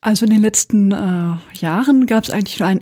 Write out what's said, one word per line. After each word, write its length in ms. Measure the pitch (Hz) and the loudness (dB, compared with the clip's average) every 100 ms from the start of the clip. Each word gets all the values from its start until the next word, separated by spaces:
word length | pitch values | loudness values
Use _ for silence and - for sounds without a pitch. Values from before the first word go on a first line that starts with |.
Also 220 | 220 214 | -2 0
in 60 | 226 | 2
den 80 | 214 | 2
letzten, 520 | 214 214 - 214 202 | 2 0 0 2 2
äh, 420 | 196 196 180 170 170 - - | 0 -2 -2 -4 -6 -10 -8
Jahren 480 | 165 170 262 269 254 | -4 -2 2 2 2
gab's 240 | 220 - | 0 -2
eigentlich 280 | - 196 - | -6 -6 -4
nur 100 | 185 | -2
einen 120 | 185 | -2